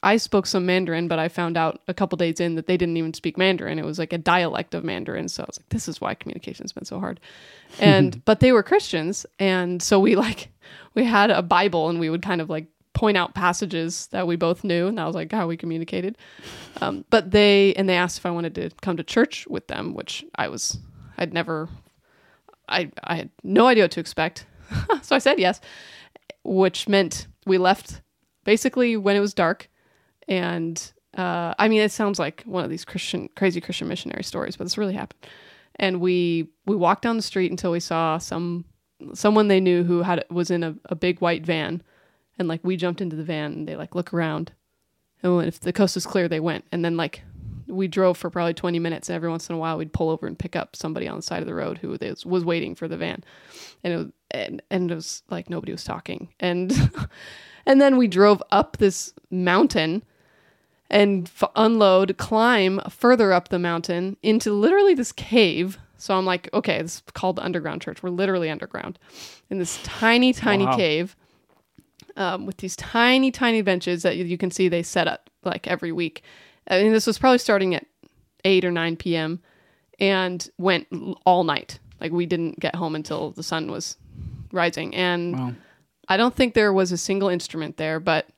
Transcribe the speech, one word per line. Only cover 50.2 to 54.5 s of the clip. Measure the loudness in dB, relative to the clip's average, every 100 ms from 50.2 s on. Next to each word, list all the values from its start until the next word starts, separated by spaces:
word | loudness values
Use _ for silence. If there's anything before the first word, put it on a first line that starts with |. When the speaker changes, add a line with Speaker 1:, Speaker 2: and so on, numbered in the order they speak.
| -6
Speaker 1:
and | -10
pick | -8 -8
up | -8 -8
somebody | -8 -6 -6
on | -8
the |
side | -8 -8
of | -6
the | -6
road | -6 -8
who | -8
was, | -8 -8 -10 -4
was | -2 -2
waiting | -4 -4 -8
for | -10
the | -8
van. | -8 -10 -16 -20 -20 -20 -20 -10
And | -6
it | -6
was, | -6 -12 -12
and, | -8 -8